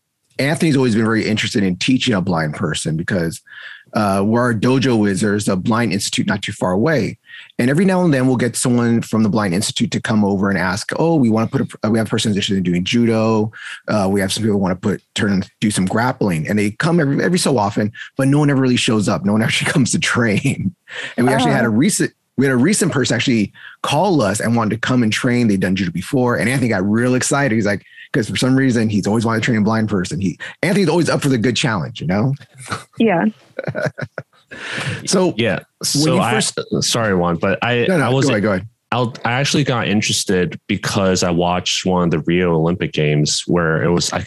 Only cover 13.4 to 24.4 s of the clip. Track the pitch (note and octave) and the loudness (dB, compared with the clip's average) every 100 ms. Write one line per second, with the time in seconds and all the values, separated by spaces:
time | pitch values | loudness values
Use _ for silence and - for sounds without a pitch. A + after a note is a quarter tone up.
13.4 | G#2+ - - - - G#2+ F#2+ G2+ F#2+ - | 0 -6 -16 -16 -4 -2 0 0 -2 -2
14.4 | G#2+ G2+ F#2+ F#2 A2 F#2 - - A2 G2 | 0 0 0 -2 -2 -4 -6 -4 0 0
15.4 | F2+ _ G#2+ G2+ F#2 A2 A#2+ C3 G#2+ E2 | -2 _ -2 0 0 0 0 0 -2 -2
16.4 | D2 G#2 G#2 G#2+ E3 E3+ C#3 C#3 F#3 F3 | -2 0 -2 -2 0 2 2 0 0 0
17.4 | F3 B2+ G2+ A#2 G#2+ - - - C3+ D3 | 0 0 0 -2 -4 -6 -14 -2 2 4
18.4 | D3 C3+ C3 B2 - A2 G2+ F#2 G2 G#2+ | 4 2 2 2 2 0 0 0 0 0
19.4 | A2 - - - B2 G2+ - - A#2 G2 | 0 -2 0 0 2 0 0 0 2 0
20.4 | C#3 - G2 - _ - - - A#2+ C3+ | 0 -2 -4 -8 _ -14 -10 -2 0 2
21.4 | - C#3 A#2+ G#2+ F3+ - D3 - _ - | 2 2 2 2 2 2 -4 -6 _ -2
22.4 | C#3 B2+ C#3+ G#3+ F#3 C#3 B2 A#2+ - A#2 | 2 4 2 2 0 0 0 0 0 0
23.4 | G2 - - - - C#3+ G3 D#3+ G#2 G#2 | 0 -4 -20 -10 -4 0 2 2 2 0